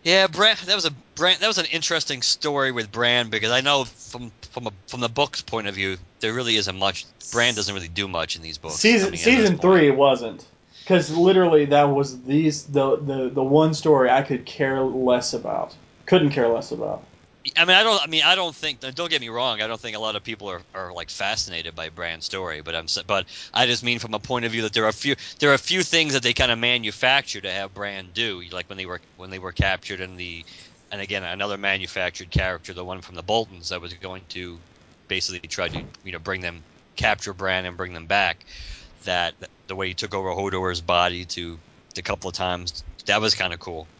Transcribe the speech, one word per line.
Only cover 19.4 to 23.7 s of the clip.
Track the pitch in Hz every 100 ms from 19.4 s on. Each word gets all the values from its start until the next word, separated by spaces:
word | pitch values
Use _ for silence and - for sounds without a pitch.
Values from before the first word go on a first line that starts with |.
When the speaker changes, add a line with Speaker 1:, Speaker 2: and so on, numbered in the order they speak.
| 127 107
Speaker 1:
I | 110
don't | 113
think | 117 107
a |
lot | 110 104
of |
people | 117 107 101
are, | 87 -
are, | 95 90
like, | 87 82
fascinated | - 98 107 101 85 80 80
by | 80
Bran's | 82 85 82
story, | - 95 90 76
but | 76
I'm | 82
s-, | 80 - 92
but | 101 90 - -
I | 107
just | 123